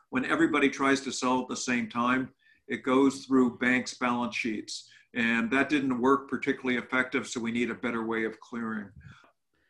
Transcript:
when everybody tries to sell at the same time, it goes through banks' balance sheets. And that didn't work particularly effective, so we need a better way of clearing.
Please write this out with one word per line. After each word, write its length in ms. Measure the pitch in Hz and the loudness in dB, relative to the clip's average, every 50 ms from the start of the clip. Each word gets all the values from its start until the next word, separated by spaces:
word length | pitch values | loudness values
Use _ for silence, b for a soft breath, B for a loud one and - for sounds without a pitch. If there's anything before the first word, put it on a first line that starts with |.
| b b | b b
when 160 | - 131 127 | -4 -4 -2
everybody 440 | - 160 147 165 160 - 147 139 139 | 0 2 2 2 4 4 4 2 2
tries 320 | 135 - 139 135 135 131 | 2 2 2 2 2 2
to 100 | - 131 | 0 -4
sell 300 | 113 - - 127 127 127 | -6 -2 0 0 0 0
at 80 | 127 - | -2 -4
the 80 | 123 123 | -6 -6
same 320 | - - 123 120 117 107 | -4 -2 -2 -2 -2 -4
time, 400 | - 120 120 123 127 131 131 - - _ _ _ _ _ _ - | -4 -2 0 0 0 0 -2 -6 -10 _ _ _ _ _ _ -8
it 160 | 120 113 - | -8 -4 0
goes 420 | 127 127 135 139 135 127 - - | 4 4 6 6 4 4 0 -2
through 320 | - 131 131 127 120 - - | 2 4 4 4 4 2 0
banks' 360 | 123 123 127 127 120 - - | 0 2 2 2 0 -4 -6
balance 420 | - 127 123 120 120 120 113 110 | -4 -2 -2 0 0 -2 -4 -4
sheets. 540 | - - 123 107 104 - - - - - b b b b b b | -4 -4 -4 -4 -6 -8 -10 -12 -14 -14 b b b b b b
And 380 | 123 117 117 117 117 117 113 | -2 0 2 2 2 0 2
that 180 | 131 131 139 135 | 2 0 0 2
didn't 320 | 156 147 131 135 127 120 | 0 0 0 0 0 2
work 280 | 120 131 139 135 - - | 4 4 4 4 2 -4
particularly 480 | 135 123 - 143 131 135 - 127 127 120 | -8 -6 -2 -2 -4 -2 -2 -2 -2 -2
effective, 500 | 113 - - 127 123 127 - 131 107 - | -2 -2 0 0 0 0 0 -4 -4 -4
so 120 | - 123 | -6 -6
we 120 | 113 117 | -4 -4
need 180 | 113 120 120 110 | -2 -2 -2 -2
a 60 | 113 | -2
better 300 | - - 120 117 113 113 | -4 -4 -4 -4 -4 -4
way 180 | 113 113 110 110 | -2 -2 -2 -2
of 160 | 110 110 - | -2 -4 -8
clearing. 500 | - - - 117 117 110 110 107 104 101 - b b b b b b b b _ _ _ _ _ _ _ | -16 -12 -10 -8 -6 -6 -6 -6 -8 -10 -14 b b b b b b b b _ _ _ _ _ _ _